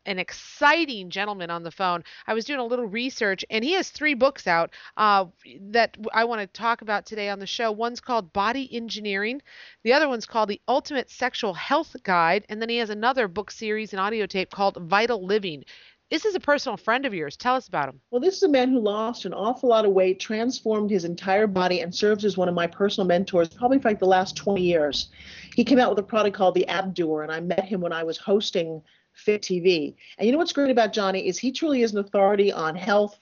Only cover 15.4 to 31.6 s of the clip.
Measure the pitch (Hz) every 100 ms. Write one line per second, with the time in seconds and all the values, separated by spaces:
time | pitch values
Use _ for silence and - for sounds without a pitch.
15.4 | 190 147 120 - - _ _ 311 440 349
16.4 | - 285 269 202 - 240 269 190 143 -
17.4 | 247 254 - 170 139 - _ 247 330 381
18.4 | 381 269 254 262 208 208 220 240 190 175
19.4 | 208 240 254 226 214 190 185 190 - 220
20.4 | 240 254 220 214 208 202 170 175 196 190
21.4 | 220 185 180 180 170 - 208 214 208 180
22.4 | 175 175 170 - 202 208 185 175 190 180
23.4 | 165 - 247 269 247 208 185 185 190 -
24.4 | - 196 180 175 147 131 - - - -
25.4 | - - 240 254 226 202 196 220 208 202
26.4 | 185 180 180 175 190 180 165 156 151 160
27.4 | 175 175 190 190 170 165 165 160 - 202
28.4 | - 196 165 160 - _ _ _ - 208
29.4 | - 180 175 175 139 - - - 214 285
30.4 | 339 - 277 240 214 214 196 190 185 180
31.4 | 254 277